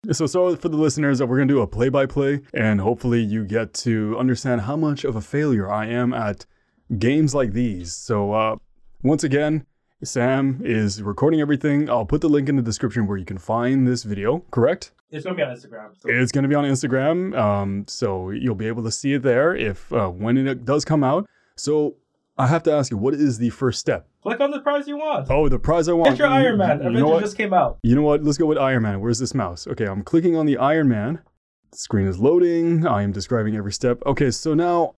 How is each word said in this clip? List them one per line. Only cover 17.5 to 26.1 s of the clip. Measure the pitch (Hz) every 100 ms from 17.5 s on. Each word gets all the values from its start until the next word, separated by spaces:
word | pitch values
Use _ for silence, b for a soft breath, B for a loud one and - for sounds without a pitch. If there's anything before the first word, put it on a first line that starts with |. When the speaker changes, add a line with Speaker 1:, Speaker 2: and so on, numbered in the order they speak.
| 101 98 98 101
Speaker 1:
so | - 110 95 92
you'll | 107 123
be | 101 107
able | 113
to | 113
see | - 139
it | 139
there | 131 120 156 180
if, | 113 95 -
uh, | 120 98
when | 90 110 131
it | 135 127
does | 120 147
come | - 156
out. | 131 156 208 b b -
So | - 151 147 - _ _ _ -
I | 131
have | 165
to | 160
ask | 151 135
you, | 107
what | 117
is | 143 147 113
the | 120
first | - 131 -
step? | - 104 - _
Speaker 2:
Click | 202 240
on | 285
the | 285
prize | 285 285 285
you | 285
want. | 311 294 135
Speaker 1:
Oh, | 139 151
the | -
prize | - 170 160
I |
want. | 170 160